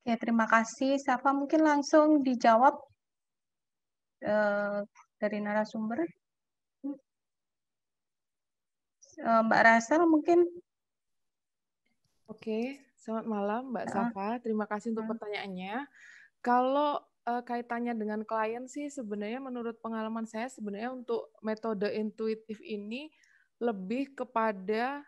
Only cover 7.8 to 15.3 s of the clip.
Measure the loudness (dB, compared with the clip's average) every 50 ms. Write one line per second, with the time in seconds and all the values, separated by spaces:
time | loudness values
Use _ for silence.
7.8 | _ _ _ _ _ _ _ _ _ _ _ _ _ _ _ _ _ _ _ _
8.8 | _ _ _ _ _ _ _ -6 0 4 4 4 4 4 4 8 8 8 8 8
9.8 | 4 4 4 4 6 6 4 4 4 4 6 6 4 4 0 -12 _ _ _ _
10.8 | _ _ _ _ _ _ _ _ _ _ _ _ _ _ _ _ _ _ _ _
11.8 | _ _ _ _ _ _ _ _ _ -20 -20 -12 -8 -6 -4 -4 -4 -6 -8 -12
12.8 | _ _ _ _ -10 -8 -8 -6 -4 -4 -4 -2 -2 -2 -4 -4 -6 -6 -6 -6
13.8 | -6 -2 -2 -2 -2 -2 -4 -4 -4 -4 -6 -4 -4 -2 -2 -2 -2 -4 -6 -6
14.8 | -4 -4 -4 -4 -4 -6 -6 -6 -6 -8